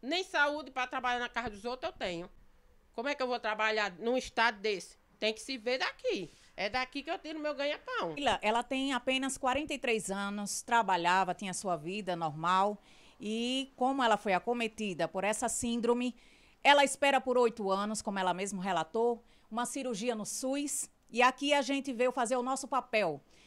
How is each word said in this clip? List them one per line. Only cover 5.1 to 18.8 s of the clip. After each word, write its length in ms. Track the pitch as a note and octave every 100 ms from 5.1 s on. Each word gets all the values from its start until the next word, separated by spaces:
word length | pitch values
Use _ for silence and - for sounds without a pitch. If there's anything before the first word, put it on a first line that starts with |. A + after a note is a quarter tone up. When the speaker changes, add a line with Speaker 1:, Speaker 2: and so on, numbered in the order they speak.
| _
Speaker 1:
Tem 120 | G#3+
que 80 | A3
se 160 | - C4
ver 220 | G#3+ B3+
daqui. 540 | F#4+ C5+ B4+ A#3+ E3+ - - -
É 120 | G3+
daqui 360 | A#3+ B3+ C#4+
que 80 | C#4
eu 80 | F#4+
tiro 200 | G4+ D#4+
meu 140 | D4+
ganha-pão. 640 | C4+ C#4 D4+ - B4 F3+ D#3
Speaker 2:
Leila, 240 | C#4+ F#3+
ela 220 | G3+ A3
tem 280 | - C4+ C4+
apenas 460 | B3+ B3 C4 C4+ -
quarenta 340 | C4 C4 D4+
e 60 | C#4+
três 320 | B3 A3+ -
anos, 540 | F#3+ G3+ G3+ G#3 -
trabalhava, 720 | - A#3+ G3 F#3 E3+ F#3 F3+ F3+
tinha 180 | G3+
sua 220 | F3+ G3+ E3+
vida 400 | D3+ G3+ F#3 F3
normal. 680 | E3 D3 E3 F#3 G3+ G#3 - - - -
E 520 | G#3 A3 A#3+ C4 C4+ -
como 260 | B3 C4+
ela 160 | A#3+ G#3
foi 160 | A3
acometida 760 | F3+ G3+ A#3+ A3+ - G#3+ E3 E3
por 160 | F#3+
essa 240 | G3 G#3+ A#3+
síndrome, 680 | - A#3+ A#3 A3+ A#3+ B3 - - - - _
ela 200 | C4 C#4+
espera 380 | C#4 - C#4+ C4+
por 160 | C4 B3
oito 320 | A#3+ A3+ G3
anos, 320 | F#3+ G#3 G#3+
como 160 | - G3+
ela 160 | F#3
mesma 300 | F3+ G3+ G3
relatou, 600 | F#3+ F3